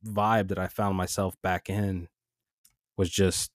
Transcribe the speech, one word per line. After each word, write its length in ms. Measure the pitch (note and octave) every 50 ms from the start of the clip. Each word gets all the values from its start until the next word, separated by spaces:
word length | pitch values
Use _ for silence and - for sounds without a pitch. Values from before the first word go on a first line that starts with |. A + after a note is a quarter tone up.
| -
vibe 420 | A2 G#2 G#2 G#2 G#2+ A2+ A2+ G2+ F#2+
that 100 | G2 F2+
I 100 | F2+ F#2
found 280 | - - G#2+ G2+ F#2+
myself 400 | F#2+ F2+ F2+ - - G2 F#2+ - _ -
back 260 | F#2 F2+ F2 - -
in 380 | G2 G#2 G#2 G2+ F#2+ F2+ E2+ E2+ _ _ _ _ _ _ _ _ _ _ _ _ _ _ _ _ _
was 140 | - G2 F2
just 400 | - - G2 F#2 F2 - - - _